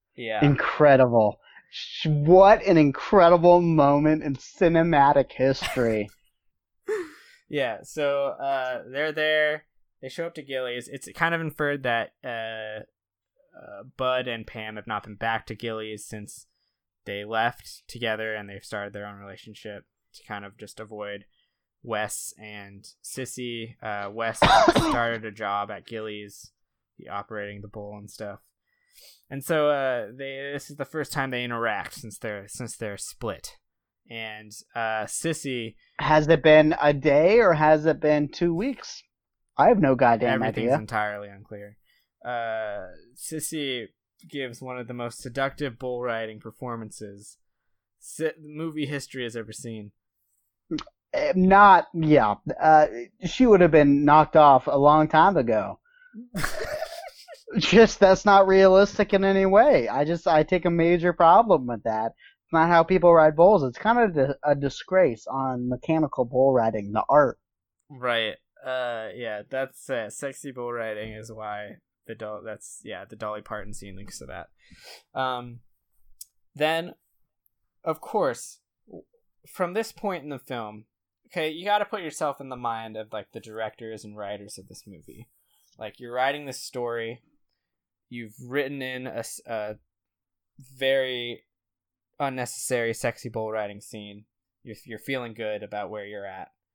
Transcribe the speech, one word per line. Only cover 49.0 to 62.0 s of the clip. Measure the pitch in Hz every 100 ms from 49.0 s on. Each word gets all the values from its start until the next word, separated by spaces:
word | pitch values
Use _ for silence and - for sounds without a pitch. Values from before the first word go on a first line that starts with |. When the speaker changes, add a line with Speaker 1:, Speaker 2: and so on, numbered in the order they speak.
| - 135
Speaker 1:
has | 120 117
ever | 107
seen. | - 117 110 104 _ _ _ _ _ _ _ - 156 - _ _
Speaker 2:
Eh, | 143 151 185
not, | 185 196 208 180 -
yeah. | 170 156 147 107 101 - -
Uh, | 156 156 151 117 120 _
she | 175 - 254
would | 196
have | 175
been | 156 143 143
knocked | 143 151 151 156
off | 147 131 -
a | 139
long | 143 156 151
time | 156 180 175
ago. | 117 107 98 - _ _ _ 220 247
Speaker 1:
<laughs> | - - - - 622 - - 762 - - 640 - 208
Speaker 2:
Just, | - 214 226 -
that's | 190 185
not | 208 196 190
realistic | 190 190 190 202 - 208
in | 196
any | 196 196
way. | 190 196 285 185 113
I | 127 151
just, | 170 -
I | 156
take | 156 180
a | 175
major | 170 165 175 175
problem | 165 165 190 240 160 123
with | 113
that. | 113 110